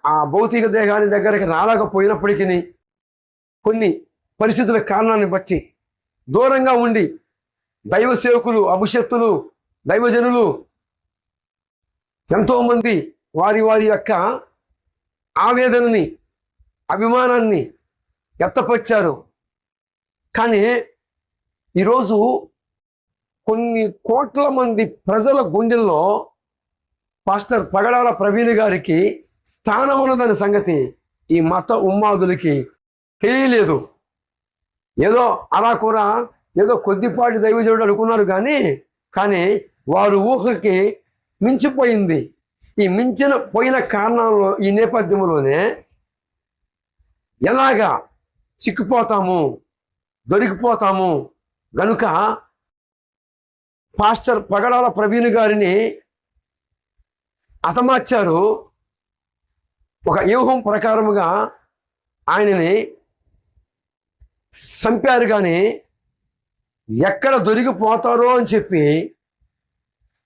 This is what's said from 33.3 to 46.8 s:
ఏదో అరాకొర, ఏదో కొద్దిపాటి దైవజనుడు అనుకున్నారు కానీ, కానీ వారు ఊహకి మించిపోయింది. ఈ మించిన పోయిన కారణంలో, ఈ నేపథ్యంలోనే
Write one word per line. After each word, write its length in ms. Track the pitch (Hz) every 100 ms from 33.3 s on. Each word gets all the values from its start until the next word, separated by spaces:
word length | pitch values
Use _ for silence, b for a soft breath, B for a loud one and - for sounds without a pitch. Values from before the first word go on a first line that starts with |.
| 254 269 233 175 143 - _ _ _ _ _ _ _ _ _ _ -
ఏదో 440 | 175 240 240 - -
అరాకొర, 760 | 175 226 233 220 220 208 226 240 _ _ 175
ఏదో 120 | 208 233
కొద్దిపాటి 640 | 202 196 240 - 240 220
దైవజనుడు 460 | 220 226 226 226
అనుకున్నారు 400 | 214 208 226 226
కానీ, 520 | 196 190 240 294 175 135 _ _ _
కానీ 440 | - 202 190 180 208 - _ -
వారు 300 | 175 208 202
ఊహకి 800 | 208 254 214 226 208 185 208 208 _ _ _ -
మించిపోయింది. 920 | 214 262 277 262 247 220 190 156 123 _ _ _ _ -
ఈ 80 | 196
మించిన 480 | 190 254 214 277 269
పోయిన 440 | - 220 254 262
కారణంలో, 760 | - 208 220 240 226 208 196 196
ఈ 140 | 196
నేపథ్యంలోనే 1120 | 202 226 233 180 196 185 156 135 151 208 - - _ _ _ _ _ _ _ _ _